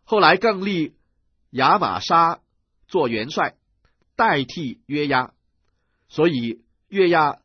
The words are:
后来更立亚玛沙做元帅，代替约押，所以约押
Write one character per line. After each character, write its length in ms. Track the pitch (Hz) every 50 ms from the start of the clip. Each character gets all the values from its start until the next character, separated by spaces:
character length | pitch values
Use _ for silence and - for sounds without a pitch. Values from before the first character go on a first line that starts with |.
| _
后 160 | - 220 208
来 180 | 185 156 175 180
更 260 | - 226 208 185 190
立 320 | 208 196 170 151 - _ _ _ _ _ _ _ _ _ _ _ _
亚 280 | - 123 131 147 185 208
玛 220 | 165 110 185 185
沙 400 | - - 175 165 170 165 170 - _ _ _ _ _ _ _ _ _
做 220 | _ - 180 143 120
元 220 | 113 107 113 143
帅， 260 | - 208 156 - - _ _ _ _ _ _ _ _ _ _ _ _
代 260 | - 226 220 170 143 131
替 400 | - - 180 156 120 - _ _
约 200 | - 143 147 147
押， 280 | 143 135 127 127 - _ _ _ _ _ _ _ _ _ _ _ _ _ _ _ _
所 200 | - 151 156 175
以 360 | 151 123 117 113 110 - _ _ _ _ _ _
约 220 | 196 196 185 170
押 320 | 170 165 151 143 - _